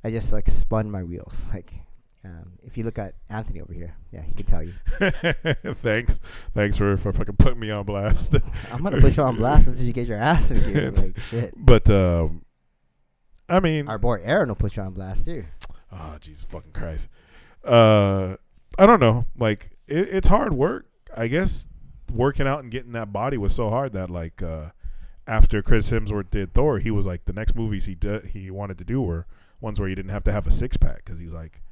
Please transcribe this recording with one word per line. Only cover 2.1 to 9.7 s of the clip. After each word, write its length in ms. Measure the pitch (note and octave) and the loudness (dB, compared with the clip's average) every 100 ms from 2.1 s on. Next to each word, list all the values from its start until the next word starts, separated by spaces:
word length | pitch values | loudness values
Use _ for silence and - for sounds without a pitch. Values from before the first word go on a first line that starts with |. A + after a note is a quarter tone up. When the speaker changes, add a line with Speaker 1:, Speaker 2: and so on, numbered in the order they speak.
| _ | _
Speaker 1:
um, 280 | F#2+ E2+ F2 F2+ | -20 -20 -20 -20
if 160 | B2+ - | -16 -10
you 60 | |
look 140 | A2+ A#2 | -8 -8
at 180 | G2 - - | -12 -14 -12
Anthony 320 | G#2+ A2 F2 | -10 -8 -10
over 140 | D2 | -12
here, 200 | E2+ E2 - - | -12 -12 -14 -18
yeah, 120 | - | -14
he 100 | E2 | -4
can 140 | - - | -2 4
tell 160 | E3 | 2
you. 100 | F2 F2 - - | 2 -6 -4 0
Speaker 2:
<laughs> 760 | G3 - A#2+ - D#3+ C#3 - | 0 0 -2 -2 -2 -2 -4
Thanks. 440 | - B2 G#2+ A#2+ - - - - | -6 -2 -2 0 -2 -2 -12 -8
Thanks 240 | - G#2 - | -2 0 2
for, 180 | G2+ G2 | 0 0
for 160 | G#2 | -2
fucking 240 | F#2 G#2+ G2+ | -2 -4 6
putting 240 | C3 B2 | 6 6
me 100 | A2 | -4
on 140 | G#2 | -8
blast. 500 | G2+ G2+ G#2 - - D3+ - | -6 -4 0 0 2 0 0
<laughs> 180 | - - | -8 -10
Speaker 1:
I'm 100 | B2 | -6
gonna 160 | F3+ E3 | -4 6
put 200 | C3+ - | 6 6
you 40 | |
on 140 | C#3 A2 | 0 0
blast 300 | A#2+ D3 | 4 8
until 180 | - | 8